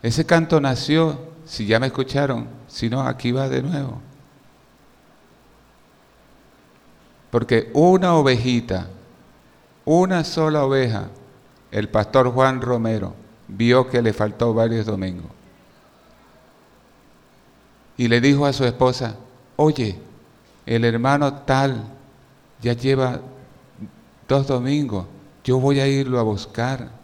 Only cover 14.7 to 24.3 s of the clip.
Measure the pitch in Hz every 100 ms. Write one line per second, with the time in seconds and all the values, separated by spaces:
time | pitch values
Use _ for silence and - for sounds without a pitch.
14.7 | 113 107 101 95 87 85 - - - _
15.7 | _ _ _ _ _ _ _ _ _ _
16.7 | _ _ _ _ _ _ _ _ _ _
17.7 | _ _ - 120 120 135 143 143 131 127
18.7 | 120 127 123 120 104 - - _ - 151
19.7 | 147 110 90 - - - _ _ _ -
20.7 | 117 117 117 131 143 143 139 - 135 135
21.7 | 120 107 - - _ _ _ _ _ 120
22.7 | 120 131 135 127 123 - - - - _
23.7 | - 110 - _ _ -